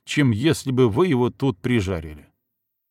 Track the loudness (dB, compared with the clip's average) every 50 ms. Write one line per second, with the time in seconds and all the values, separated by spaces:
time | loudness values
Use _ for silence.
0 | _ -6 -2 0 2 2 2 2 0 0 0 0 -2 -2 2 2 2 2 2 2
1 | 0 2 2 0 0 -2 -2 -2 -4 -4 -4 -2 -2 0 0 0 0 -2 -4 -6
2 | -8 -10 -14 -18 -20 _ _ _ _ _ _ _ _ _ _ _ _ _